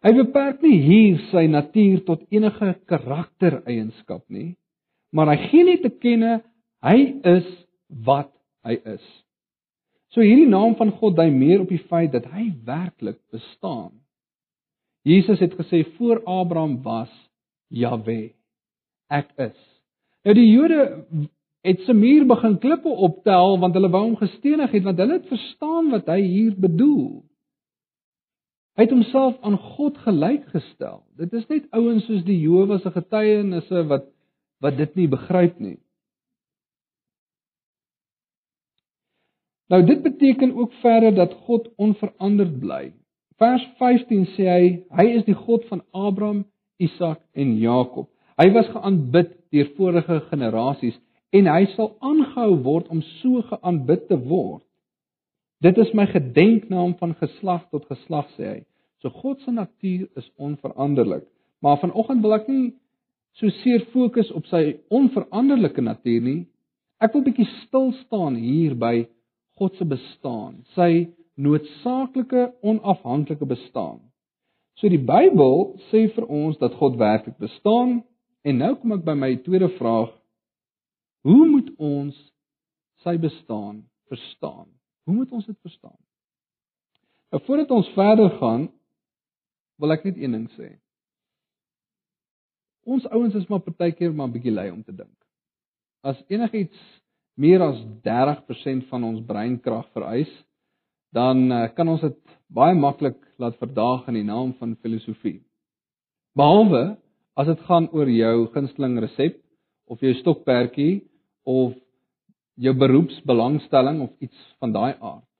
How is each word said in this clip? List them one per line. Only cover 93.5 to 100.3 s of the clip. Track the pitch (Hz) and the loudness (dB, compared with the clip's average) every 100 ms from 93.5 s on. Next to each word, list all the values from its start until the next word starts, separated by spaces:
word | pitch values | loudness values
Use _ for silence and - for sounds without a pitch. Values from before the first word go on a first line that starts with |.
maar | 202 | -6
partykeer | 175 165 175 160 170 | -8 -6 -6 -2 -4
maar | 151 131 | -4 -8
'n | |
bietjie | 117 120 | -6 -6
lui | 104 95 | -6 -8
om | 90 | -14
te | 110 | -20
dink. | 95 - _ _ _ _ _ _ _ _ _ | -20 -20 _ _ _ _ _ _ _ _ _
As | 139 135 _ | -12 -12 _
enigiets | 208 226 220 185 _ _ _ _ _ _ - | -6 -4 -4 -8 _ _ _ _ _ _ 0
meer | 147 185 | 4 4
as | 165 120 110 110 | 2 -4 -12 -12
dertig | 110 117 135 143 _ | -6 0 0 -2 _
persent | 120 147 131 127 | -12 -8 -8 -8
van | 123 117 | -8 -8
ons | 110 117 | -8 -10
breinkrag | 104 117 123 127 113 - - | -8 -6 -6 -6 -8 -10 -12
vereis, | - 117 156 | -8 -6 -6